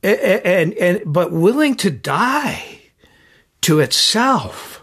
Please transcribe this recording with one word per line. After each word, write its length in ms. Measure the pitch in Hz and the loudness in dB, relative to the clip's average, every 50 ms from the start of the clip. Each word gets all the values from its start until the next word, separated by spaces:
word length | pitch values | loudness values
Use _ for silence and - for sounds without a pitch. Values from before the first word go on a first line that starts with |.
| - | 2
a-, 40 | 180 | 0
a-, 380 | 208 - - 233 185 - - | 0 2 2 0 0 0 2
and, 260 | 190 180 190 165 160 214 | 0 2 2 2 0 -2
and, 280 | - - 180 180 208 - | 0 0 0 0 0 -2
but 280 | 160 143 175 175 170 170 | -2 0 0 0 0 0
willing 420 | 165 165 196 240 285 311 294 262 - | 2 2 2 4 4 2 0 0 0
to 120 | - 202 | -2 -2
die 920 | 147 113 - 139 139 156 220 254 277 294 285 214 - - - - - - _ _ _ _ _ _ _ _ _ _ _ _ _ _ _ _ - | -2 -2 -6 -4 -2 0 0 0 0 -2 -2 -4 -6 -8 -12 -16 -20 -20 _ _ _ _ _ _ _ _ _ _ _ _ _ _ _ _ 0
to 180 | - 165 156 | 2 2 2
itself 960 | 143 120 - - - - - 214 240 269 269 160 - - - - - - - - | 2 2 2 0 0 2 2 2 2 2 2 0 -2 -6 -12 -14 -16 -18 -20 -20